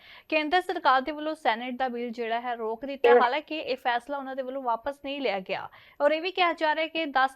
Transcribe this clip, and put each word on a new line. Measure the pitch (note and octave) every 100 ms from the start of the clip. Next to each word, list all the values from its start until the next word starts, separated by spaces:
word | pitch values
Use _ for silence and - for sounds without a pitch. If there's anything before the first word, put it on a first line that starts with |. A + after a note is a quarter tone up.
| - - _
ਕੇਂਦਰ | D#4 D4+ F4+
ਸਰਕਾਰ | F4+ F4 D4 C4
ਦੇ | C4
ਵੱਲੋਂ | D4+ D4+ D#4
ਸੈਨੇਟ | C4+ A3 B3+ B3
ਦਾ | C4
ਬਿੱਲ | A#3+ A#3+
ਜਿਹੜਾ | A#3 A3+ A#3
ਹੈ | B3 A#3+
ਰੋਕ | A3 A3+ C4+
ਦਿੱਤਾ, | C#4 A#4 B3
ਹਾਲਾਂਕਿ | B3 C#4+ - D#4
ਇਹ | - C4
ਫੈਸਲਾ | B3+ A#3+ A#3+ C#4+
ਉਹਨਾਂ | C4 C4+
ਦੇ |
ਵੱਲੋਂ | B3+ C4+
ਵਾਪਸ | B3 A3+ C#4+ C#4 C#4
ਨਹੀਂ | C#4
ਲਿਆ | B3+ G3
ਗਿਆ। | F#3+ E3+ - - - _
ਔਰ | D4
ਇਹ | D#4
ਵੀ | F4+
ਕਿਹਾ | F#4 F4
ਜਾ | D#4+ D#4 D4+
ਰਿਹਾ | D#4+
ਕਿ | D#4+ D#4+
ਦਸ | C4 C4+